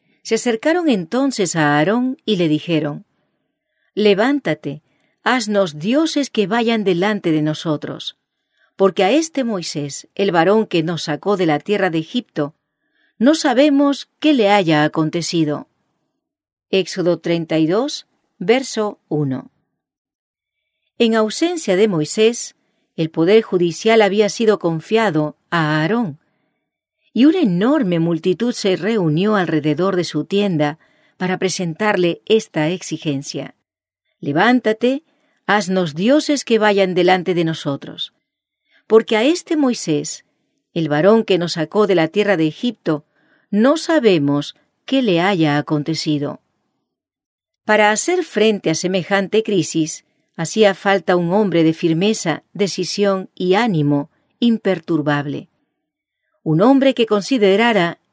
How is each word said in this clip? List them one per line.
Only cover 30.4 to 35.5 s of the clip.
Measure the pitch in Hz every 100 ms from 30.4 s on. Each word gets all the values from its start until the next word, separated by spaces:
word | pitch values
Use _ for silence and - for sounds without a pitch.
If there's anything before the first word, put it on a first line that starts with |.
| 202 160 147 160 _ _ _ _
para | 180 185
presentarle | 190 - 175 156 214 202 175 - -
esta | 220 - 156 151
exigencia: | 180 - 160 160 139 143 147 - _ _ _ _ _ _ _
"Levántate, | - 143 214 247 220 220 247 277 - _ _ _
haznos | -